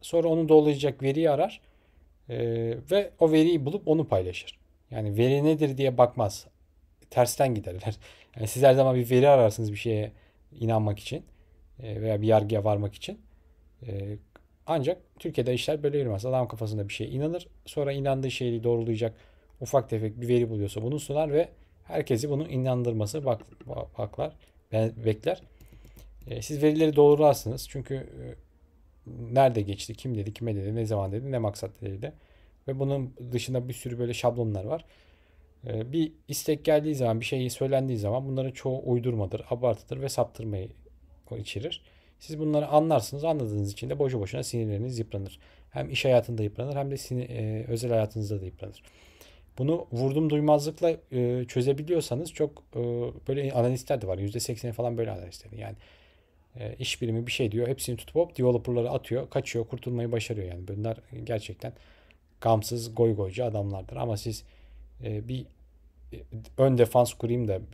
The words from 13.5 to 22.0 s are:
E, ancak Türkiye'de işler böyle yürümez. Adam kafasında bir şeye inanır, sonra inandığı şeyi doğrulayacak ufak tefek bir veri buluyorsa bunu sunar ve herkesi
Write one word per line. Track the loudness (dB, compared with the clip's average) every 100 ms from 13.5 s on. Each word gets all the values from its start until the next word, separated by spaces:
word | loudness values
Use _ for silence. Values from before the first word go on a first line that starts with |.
| _ _ -18 -12
E, | -8 -8 -10 -16 -20 _ _ -4
ancak | -2 0 -4 _ -10
Türkiye'de | -6 -2 0
işler | 0 0 -2
böyle | 0 0
yürümez. | 0 -2 0
Adam | 0 -2
kafasında | -4 -4 -4 -4
bir |
şeye | -6 -6
inanır, | -4 -2 -4 -8 -20 -10
sonra | -4 -4
inandığı | -2 0 0 -2
şeyi | -2 -2 0
doğrulayacak | 2 2 0 0 -2 -4 -20 _ _ -14
ufak | 0 0 0
tefek | -2 -4 -4
bir | 2
veri | 2 2
buluyorsa | -2 -4 -4
bunu | -4 -4
sunar | -4 -2 2
ve | 2 0 -4 _ _
herkesi | -8 -4